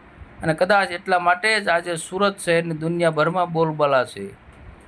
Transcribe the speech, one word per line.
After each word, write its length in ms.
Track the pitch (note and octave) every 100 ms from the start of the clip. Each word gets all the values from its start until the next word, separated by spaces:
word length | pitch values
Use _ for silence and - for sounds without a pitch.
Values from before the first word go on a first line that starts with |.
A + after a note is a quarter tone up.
| - - - -
અને 120 | D#3+
કદાચ 380 | D#3+ F#3 G3+ F#3
એટલા 280 | F3 F#3+ F3+
માટે 400 | F3 F3+ A3 A3
જ 80 | G3
આજે 280 | E3+ F3 E3
સુરત 440 | - F#3 G3+ G3
શહેરની 360 | - E3+ E3+ D#3
દુનિયાભરમાં 800 | D#3+ F3 E3+ D3+ D#3 F#3 E3+
બોલબાલા 520 | D#3+ D#3+ D3+ C#3+ C3 A#2+
છે. 220 | G2+ G2 - - - - -